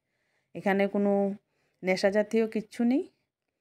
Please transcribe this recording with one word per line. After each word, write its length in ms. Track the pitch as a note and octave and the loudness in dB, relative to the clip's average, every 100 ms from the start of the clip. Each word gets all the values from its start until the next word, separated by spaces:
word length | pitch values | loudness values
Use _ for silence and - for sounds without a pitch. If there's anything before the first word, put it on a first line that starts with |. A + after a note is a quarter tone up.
| _ _ _ _ _ | _ _ _ _ _
এখানে 340 | F3 G3+ G3 G3+ | -6 0 2 2
কোনো 460 | G3+ G3+ G3 G3 G3+ _ _ _ - | 0 0 2 0 -4 _ _ _ -8
নেশা 260 | F3+ F#3 G3+ | -2 2 2
জাতীয় 380 | G#3+ G#3 A3+ A3 | 2 0 0 0
কিচ্ছু 360 | A3 G#3 - | -4 -8 -2
নেই, 260 | A#3+ C#4 F#4 _ _ _ _ _ | 0 0 -4 _ _ _ _ _